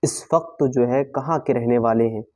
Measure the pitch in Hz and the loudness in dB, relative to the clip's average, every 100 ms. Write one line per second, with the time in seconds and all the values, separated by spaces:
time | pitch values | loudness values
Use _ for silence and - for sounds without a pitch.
0 | 151 - - 170 160 - 139 127 120 127 | -2 -4 -2 -2 -2 -2 0 2 2 0
1 | 139 139 135 160 151 123 117 120 113 113 | -2 -6 -4 -4 -2 -2 2 2 2 2
2 | 113 110 110 | 0 -2 -12